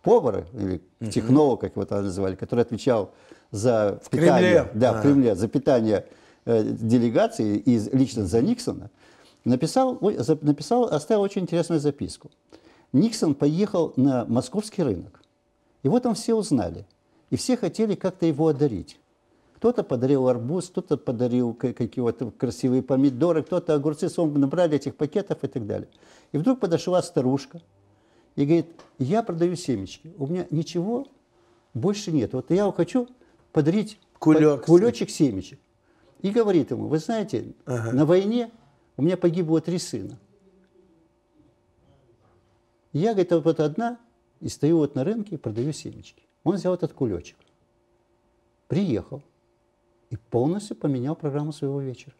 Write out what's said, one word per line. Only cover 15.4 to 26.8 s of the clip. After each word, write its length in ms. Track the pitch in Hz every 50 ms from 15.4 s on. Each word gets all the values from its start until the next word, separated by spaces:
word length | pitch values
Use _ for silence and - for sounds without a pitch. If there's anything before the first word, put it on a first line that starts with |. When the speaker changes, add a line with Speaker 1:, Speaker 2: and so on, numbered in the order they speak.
| _ _ _ _ _ _ _ _ -
Speaker 1:
И 40 |
вот 160 | 135 196 247 247
там 100 | 247 220
все 180 | - - - 226
узнали. 500 | 220 202 - 151 120 92 85 82 - - _ _ _ _ _ _ _ _ _
И 40 | -
все 220 | 123 - - 254
хотели 380 | 247 - 175 - - 220 214 185
как-то 300 | - - 190 185 - 175
его 220 | 165 147 131 160
одарить. 520 | 160 151 131 147 139 110 87 78 - - _ _ _ _ _ _ _ _ _ _ _ _
Кто-то 280 | _ - 226 247 247 185
подарил 440 | - 139 120 123 131 143 135 131
арбуз, 420 | 127 123 117 117 127 165 185 - -
кто-то 280 | _ 190 - - 147
подарил 560 | - - - 123 113 123 120 120 127 123 120 113
ка-, 200 | - - 123 117
какие-то 580 | - 123 104 - 131 123 117 117 - 135 107
красивые 500 | - _ - 120 117 - - 127 123 131 127
помидоры, 580 | - 135 131 139 143 123 120 151 175 170 160
кто-то 320 | 143 - 185 175 170 - 156
огурцы, 360 | 147 139 156 151 151 196 160
сон-, 240 | - - 170 156 147 147
набрали 360 | 139 135 151 175 180 160 151
этих 200 | 139 - 139 -
пакетов 480 | - 156 143 - 208 196 - 160 - -
и 40 |
так 180 | 123 - 131 110
далее. 220 | 101 104 98 - _ _ _ _ _ - - _ _ -
И 40 |
вдруг 220 | 143 165 254 262 254
подошла 420 | 208 180 165 156